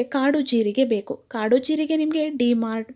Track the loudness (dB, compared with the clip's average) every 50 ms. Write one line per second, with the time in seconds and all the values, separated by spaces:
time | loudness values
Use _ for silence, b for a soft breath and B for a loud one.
0 | 4 2 0 0 2 2 2 2 0 0 0 0 2 2 2 2 2 2 2 -2
1 | -2 -6 -10 -12 _ -10 -6 -4 0 2 2 2 2 0 -2 -2 0 0 0 0
2 | 0 0 0 -2 -2 -2 -2 0 0 2 2 0 0 -2 -4 -6 -8 -8 -4